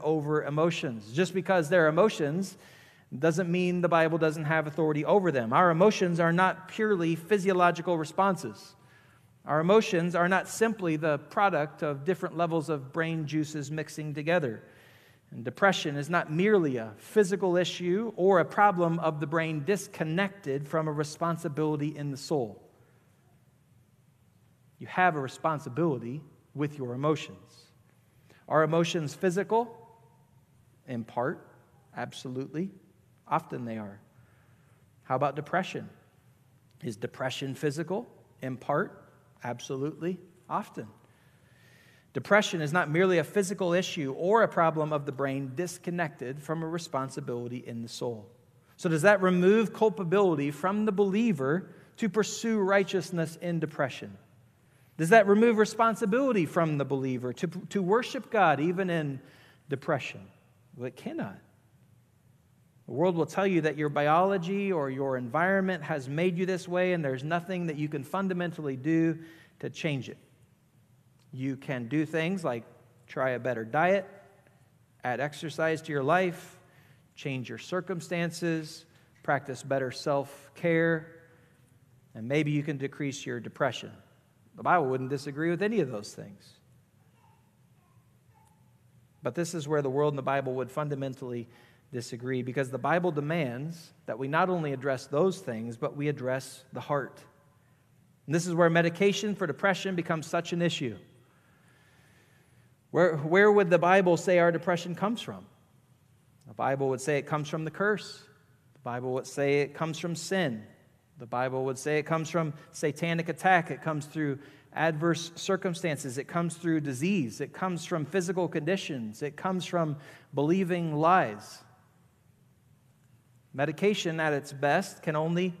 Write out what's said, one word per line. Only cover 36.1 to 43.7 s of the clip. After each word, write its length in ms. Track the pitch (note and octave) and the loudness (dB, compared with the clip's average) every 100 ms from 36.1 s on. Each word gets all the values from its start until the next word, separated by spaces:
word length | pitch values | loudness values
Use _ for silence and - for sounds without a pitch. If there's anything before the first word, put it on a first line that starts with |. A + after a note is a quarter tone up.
| _ _ _ _ _ _ _ | _ _ _ _ _ _ _
Is 140 | C#3 G#2 | -10 -8
depression 600 | A#2+ - C3 - C#3 B2+ | -8 -6 -6 -6 -8 -4
physical? 500 | D3+ C#3 E3+ G3 B3 - _ _ | -4 -4 -4 -6 -8 -16 _ _
In 160 | C3 B2 | -8 -6
part, 540 | - D3 G#3 - - _ _ _ | -2 0 -2 -8 -20 _ _ _
absolutely. 800 | B2 B2 - C3+ D3 D3+ E3 F#3 - _ - | -10 -8 -8 -6 -6 -4 -6 -6 -10 _ -8
Often. 380 | E3+ G#3+ - A2 - _ _ _ _ _ _ - - - _ _ | -6 -6 -12 -14 -18 _ _ _ _ _ _ -20 -20 -20 _ _
Depression 480 | C3+ - G3+ G3+ F3+ | -8 4 4 4 0
is 120 | D3 | 0
not 160 | F3+ D3+ | 0 2
merely 300 | D#3+ F#3+ F3 | 4 4 4
a 60 | |
physical 480 | D3 G#3 F#3+ G3+ F#3 | 2 0 -2 -2 0